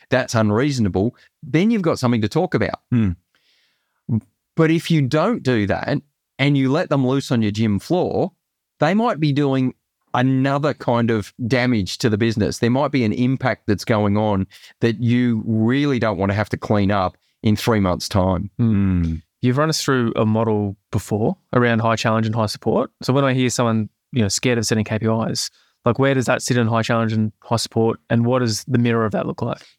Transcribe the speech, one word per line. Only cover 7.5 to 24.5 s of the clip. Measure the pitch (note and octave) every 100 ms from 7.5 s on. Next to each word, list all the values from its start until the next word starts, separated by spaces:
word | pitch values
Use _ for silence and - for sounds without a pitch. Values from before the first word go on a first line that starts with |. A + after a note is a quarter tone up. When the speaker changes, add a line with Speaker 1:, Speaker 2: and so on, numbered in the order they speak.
Speaker 1:
gym | G#2 A2+ G2
floor, | - F3 B2+ G2+ F3+ _ _ _ _ -
they | D3+
might | G#3 A#3+ E3+
be | D#3
doing | C#3 C#3+ C3 C3 - _ _ _
another | A#2+ C3 C3 C#3 C#3 D3
kind | A#2+ - A#2 A#2
of | A2+ - - A#2
damage | B2+ B2+ A#2 F#2 -
to | A#2
the | G#2
business. | A#2 A2 F#2 -
There | A#2
might | B2+ C#3+
be | C#3
an | A2
impact | - B2+ C3 B2+ G#2 -
that's | G2+
going | - G#2+ G#2 G#2
on | G#2+ G2 F#2+ - - -
that | A#2 G#2+
you | A#2+ B2 B2 A2+ G#2
really | A2 A2+ C3+ D3 B2+
don't | A2+ F2+
want | G2
to | G2+
have | G#2
to | -
clean | - G#2 G2
up | G2+ F#2 - _ -
in | A2 G#2
three | - A2
months' | F#2+ E2+ -
time. | G2+ F#2 F2 G2+ -
Speaker 2:
Mm. | A#2 G2+ G2 F2+ E2 E2 - -
Speaker 3:
You've | B2 B2+
run | D#3
us | D3+
through | - C3 A#2
a | - A2
model | A2 A2+ G#2+ G2+ G2 -
before | G#2 - G#2 A#2 F#3+ -
around | B2 A#2+ A2+
high | A2+ A2+
challenge | A#2+ A2 A2
and |
high | A2+ G#2+
support. | - A2+ G#3 C4 -
So | -
when | C3+
I | C3+
hear | B2+ B2+
someone, | - A#2+ A2 G#2+ _ -
you | B2
know, | G2+
scared | - C3